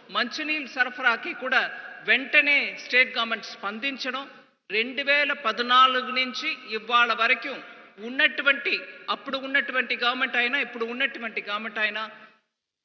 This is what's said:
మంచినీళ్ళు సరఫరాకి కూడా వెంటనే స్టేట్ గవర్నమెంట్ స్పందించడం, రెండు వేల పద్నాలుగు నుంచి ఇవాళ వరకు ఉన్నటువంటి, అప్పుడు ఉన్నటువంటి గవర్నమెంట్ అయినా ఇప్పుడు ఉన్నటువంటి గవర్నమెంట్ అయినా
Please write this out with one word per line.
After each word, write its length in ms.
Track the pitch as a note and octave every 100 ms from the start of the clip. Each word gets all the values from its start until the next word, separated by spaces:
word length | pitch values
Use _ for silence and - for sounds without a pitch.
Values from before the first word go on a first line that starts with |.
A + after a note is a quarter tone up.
| -
మంచినీళ్ళు 580 | G3 A#3 D#4 D4+ D4+ B3+
సరఫరాకి 680 | C4 B3+ B3+ B3+ A3+ F4
కూడా 380 | - B3+ B3 F#3+ - - -
వెంటనే 760 | - A#3 C4 D4+ C#4+ C#4+ A3 F#3+ -
స్టేట్ 320 | B3 B3+ G3+
గవర్నమెంట్ 280 | A3+ A3 -
స్పందించడం, 840 | - G3+ G#3+ C#4 C4 C4+ A#3+ C#4 - - _ -
రెండు 300 | G3+ B3 C4
వేల 320 | C#4 C#4+ C#4+
పద్నాలుగు 800 | C#4 A3 G#3+ A#3+ B3+ C4 B3+ A#3+
నుంచి 460 | B3 B3+ A#3 D4+ C#4+ G3+
ఇవాళ 440 | G#3+ G3+ A#3+ A#3+
వరకు 420 | A3 A3+ C4 D4 G#3 - - - -
ఉన్నటువంటి, 800 | A3 C4 D4+ - C#4+ C4+ G4 G3 - - -
అప్పుడు 280 | G#3 C#4 C4+
ఉన్నటువంటి 580 | C4+ C4+ C4+ B3+ A#3+ B3
గవర్నమెంట్ 400 | A#3+ B3+ C4 B3
అయినా 240 | A#3+ C#4
ఇప్పుడు 260 | C4 A#3+ A3+
ఉన్నటువంటి 560 | A#3+ C4+ - A#3 G#3
గవర్నమెంట్ 360 | G3+ G#3 A3 A3
అయినా 340 | G#3+ G#3+ G#3+ - - _ _ _ _ _